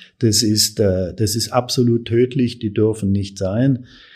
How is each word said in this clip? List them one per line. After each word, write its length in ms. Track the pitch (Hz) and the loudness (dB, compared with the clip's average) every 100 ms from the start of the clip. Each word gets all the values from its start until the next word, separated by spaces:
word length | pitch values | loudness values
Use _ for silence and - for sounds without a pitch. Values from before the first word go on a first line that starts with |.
| - _ | -20 _
Das 220 | 117 107 | 2 2
ist, 380 | 113 107 - - | 2 2 0 0
äh, 340 | 101 92 90 - | 0 2 -2 -2
das 200 | 107 110 | -2 -2
ist 180 | - | -2
absolut 520 | 127 123 - 120 117 117 | -2 -2 0 2 0 0
tödlich, 520 | 117 123 135 120 120 | 0 2 0 -2 -2
die 140 | 107 | -6
dürfen 380 | 101 110 107 98 | 0 0 0 -2
nicht 260 | 101 98 - | -2 -4 -6
sein. 480 | 95 107 135 123 - - - | -4 0 2 0 -4 -20 -20